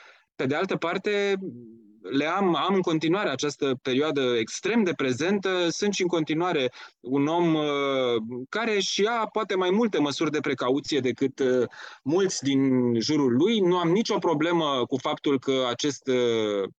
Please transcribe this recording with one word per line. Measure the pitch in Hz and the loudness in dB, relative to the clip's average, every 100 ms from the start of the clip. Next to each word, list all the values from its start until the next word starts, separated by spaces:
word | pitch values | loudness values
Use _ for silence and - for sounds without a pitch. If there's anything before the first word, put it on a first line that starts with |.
| - - _ | -20 -20 _
Pe | - 131 | -6 -2
de | |
altă | 151 190 175 | -2 -2 -2
parte, | 165 190 208 202 202 196 185 120 113 113 104 107 95 | -4 -4 -2 0 0 -2 -4 -12 -18 -20 -20 _ -4
le | 135 | -2
am, | 151 190 190 | 0 0 2
am | 151 175 | 2 2
în | 196 | 0
continuare | 175 160 160 196 170 | 0 0 0 0 0
această | 131 147 - 139 127 | -2 -4 -2 -2 -2
perioadă | 135 127 156 139 127 117 | -2 0 0 0 0 0
extrem | 110 - 185 233 | -2 -4 -2 0
de | 180 | 0
prezentă. | 147 131 123 175 202 190 180 170 | 0 -2 0 0 0 0 0 0
Sunt | - 208 | 0 -2
și | 202 | 0
în | 175 | -2
continuare | 170 156 156 175 151 123 - - _ | -2 -2 -2 -2 0 -2 -4 -16 _
un | 117 139 143 | -2 0 2
om, | 170 170 | 4 4
uh, | 156 151 143 139 135 123 117 113 123 131 | 4 2 0 0 2 2 0 -2 -8 -6
care | 208 226 202 | -4 0 0
și | 185 - | 0 0
ia | 214 240 214 | 0 0 -2
poate | 214 208 | -2 -2
mai | 190 180 | 0 2
multe | 202 233 165 | 2 2 2
măsuri | 143 135 151 | 0 0 -2
de | 147 | -2
precauție | 151 131 127 143 - 147 | -4 -2 0 0 0 0
decât, | 127 120 135 - | 0 0 -2 0
uh, | 127 127 113 - - - | 2 2 0 -4 -20 -10
mulți | 131 180 185 - | -2 0 0 0
din | 139 135 135 127 120 117 | 0 2 2 2 2 0
jurul | 110 151 131 123 | 0 2 2 2
lui. | 202 226 | 2 2
Nu | 175 180 | 2 2
am | 165 | 2
nicio | 202 226 190 | 0 0 -2
problemă | 175 147 170 170 151 131 120 | 0 0 0 0 0 0 0
cu | 131 | -2
faptul | 151 147 151 135 | -4 -2 -2 0
că | 135 131 123 | 0 0 0
acest, | 127 147 131 135 | -2 -4 -4 -2
uh, | 123 120 113 107 101 95 | 2 2 2 0 -2 -4